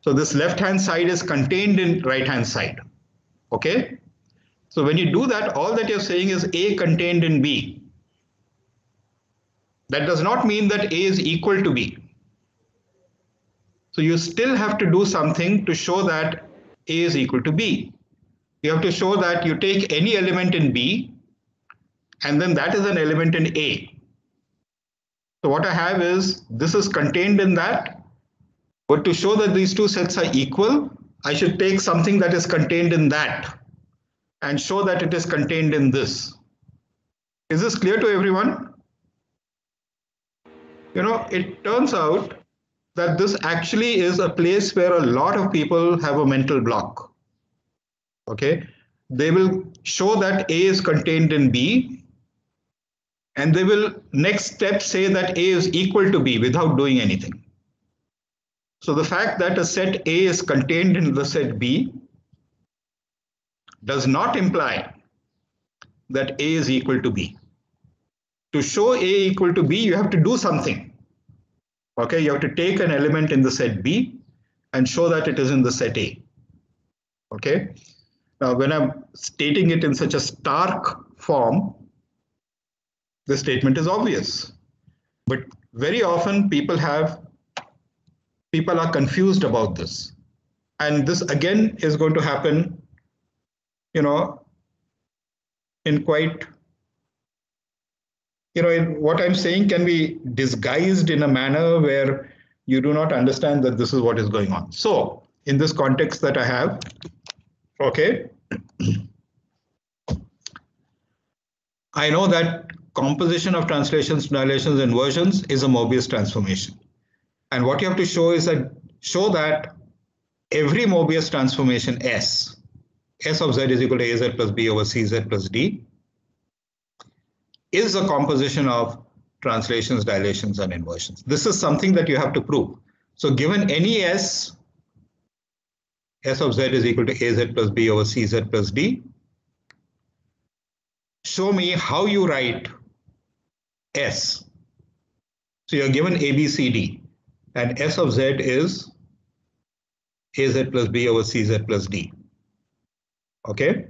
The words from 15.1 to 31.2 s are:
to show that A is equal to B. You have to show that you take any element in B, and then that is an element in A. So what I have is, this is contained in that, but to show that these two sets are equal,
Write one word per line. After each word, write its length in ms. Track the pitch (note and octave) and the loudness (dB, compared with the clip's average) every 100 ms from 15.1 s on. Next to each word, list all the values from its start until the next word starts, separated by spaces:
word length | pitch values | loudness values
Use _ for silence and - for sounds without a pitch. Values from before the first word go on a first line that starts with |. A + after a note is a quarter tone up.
| F3+ D#3 E3 F3 G3+ G3+ | 0 0 0 0 0 0
to 80 | |
show 300 | D#3+ - F3+ | -4 -2 0
that 440 | F#3+ D#3 D#3+ - - - - _ - | 0 0 -4 -6 -14 -20 -20 _ -6
A 120 | D#3+ | -2
is 160 | E3+ D3 | 0 0
equal 240 | C3 B2+ | -2 -2
to 100 | C#3 | -2
B. 400 | D#3 A3 - - - _ _ _ _ _ _ | -2 0 -2 -6 -18 _ _ _ _ _ _
You 120 | D3 | -2
have 100 | D#3+ | 0
to 80 | F#3+ | 0
show 240 | F3 F#3+ G3+ | 0 0 2
that 280 | F3+ F3 | 0 0
you 140 | D#3+ D#3 | -2 0
take 340 | G3 G3 G3 | 0 0 0
any 260 | D3+ G3 G#3 | 0 2 2
element 360 | F#3 F3+ F3+ | 0 0 0
in 180 | F3+ C#3+ | 2 2
B, 440 | A#2+ B2+ A3+ C4 - _ _ _ _ _ - _ _ _ - | 2 0 -2 -6 -16 _ _ _ _ _ -20 _ _ _ -10
and 160 | C#3+ D3 | -2 0
then 140 | F3+ | 2
that 220 | D#3+ D#3+ G3+ | 0 0 0
is 100 | G3+ | 0
an 140 | F3 | 0
element 340 | D#3 D#3 E3 | 0 2 0
in 240 | E3 D#3+ D#3 | 0 0 -2
A. 360 | D3 G2 - - _ _ _ _ _ _ _ _ _ _ _ _ _ _ | -4 -4 -10 -20 _ _ _ _ _ _ _ _ _ _ _ _ _ _
So 60 | D3 | -2
what 160 | D3 G3 | 0 0
I 80 | |
have 280 | E3+ F3 F#3+ | -2 -2 0
is, 420 | F3 F#3 F#3 - - | 0 0 -2 -6 -10
this 240 | A2+ D#3+ | -4 0
is 140 | G#3 G3 | 0 0
contained 540 | F3 D3 E3+ F#3+ G3+ | -2 0 0 2 4
in 120 | F#3+ E3 | 4 2
that, 460 | F3+ - - - - _ _ _ _ _ _ _ - | 0 -2 -6 -16 -20 _ _ _ _ _ _ _ 0
but 160 | D3+ | 2
to 100 | F#3 | 2
show 220 | E3 G3 G#3+ | 2 2 2
that 180 | G#3 | 4
these 200 | F#3 F#3 | 2 2
two 160 | - G#3 | 2 0
sets 280 | F#3+ F3 G3+ | 0 -2 0
are 140 | E3 | 0
equal, 560 | C3 C3 - G#3+ G3 C#3+ - - _ | 0 0 0 2 2 0 -12 -20 _